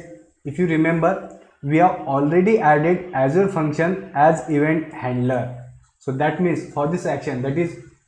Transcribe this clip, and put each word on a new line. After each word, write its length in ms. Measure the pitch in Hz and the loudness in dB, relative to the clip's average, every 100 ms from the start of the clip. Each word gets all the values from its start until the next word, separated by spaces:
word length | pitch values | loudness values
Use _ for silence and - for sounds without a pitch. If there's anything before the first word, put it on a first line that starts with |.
| - - - _ | -10 -20 -20 _
if 140 | 143 139 | -10 -2
you 80 | 180 | 0
remember, 720 | 156 160 165 165 190 - - - _ | 2 2 2 0 -2 -8 -18 -20 _
we 140 | 143 156 | 0 4
have 280 | 185 185 - | 4 2 -2
already 520 | 139 147 175 190 220 | 0 2 4 4 4
added 520 | 151 151 160 175 - | 4 4 2 0 -2
Azure 340 | 131 135 165 196 | 0 2 2 0
function 640 | 165 151 147 165 185 - | 0 -2 0 -2 -2 -4
as 340 | 143 151 165 - | 2 4 4 0
event 440 | 147 151 160 156 | 0 2 0 -4
handler. 720 | - 127 123 123 127 123 - - - _ _ | -8 -6 -2 0 -2 -4 -10 -18 -20 _ _
So 140 | - | -8
that 260 | 131 151 156 | -2 -2 0
means 340 | 175 139 - | 0 0 -4
for 120 | 147 151 | -4 -2
this 200 | 175 170 | -2 -4
action, 360 | 139 147 127 | -4 -4 -4
that 160 | 135 151 | -2 -2
is 180 | 170 - - _ | -2 -6 -18 _